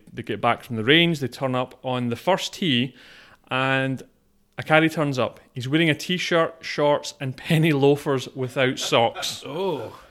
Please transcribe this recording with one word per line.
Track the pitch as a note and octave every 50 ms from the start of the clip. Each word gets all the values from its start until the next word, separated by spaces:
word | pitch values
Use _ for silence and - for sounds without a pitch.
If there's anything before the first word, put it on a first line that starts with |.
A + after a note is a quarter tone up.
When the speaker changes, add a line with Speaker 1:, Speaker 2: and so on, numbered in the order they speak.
| - -
Speaker 1:
they | - A#2+ A2
get | - A2+ G2
back | A#2+ A#2+ A2+ - -
from | - A#2+
the | A2 G#2+
range. | A#2+ D3+ E3 E3+ E3+ E3 C#3
They | C3+
turn | A#2+ - - C#3+ C3 B2+
up | B2+ B2+ - - - -
on | C3 B2+ B2 B2 A#2+
the | A#2
first | - - F3+ F#3+ F#3 - - -
tee, | - G3+ E3 B2+ A#2+ B2 B2+ - - - - - - - - - _ _ -
and | C3 C3 C3 C3+ C3+ C3+ C3+ C3+ C3 A#2+ - _ _ _ _ _ _ _ _ _ _
a | - B2
caddy | - D#3 D#3 D#3+ D#3+
turns | D#3+ E3+ D3 C#3+ C3+ B2
up. | A2+ - - - - _ -
He's | C3 A#2
wearing | C3 C#3+ D#3+ E3+ D#3+
a | C#3+
t-shirt, | - - - F3+ E3+ - - F3 E3 E3 - - -
shorts, | - - - - D3 D3 D3 C3+ - - - -
and | C#3+ C3 B2+
penny | - - - E3+ D#3+ D#3 E3+ D3
loafers | C#3 C#3 C#3 D3 C#3+ - D#3 C#3 C3 B2+ - -
without | C3 B2+ B2 - C#3+ C3 B2+ C3+ -
socks. | - - D3+ B2 A#2 A2 - - - - - - -
Speaker 2:
Oh, | C3 C#3 E3+ G3 F#3+ D#3 B2+ A2 G2+ - - - -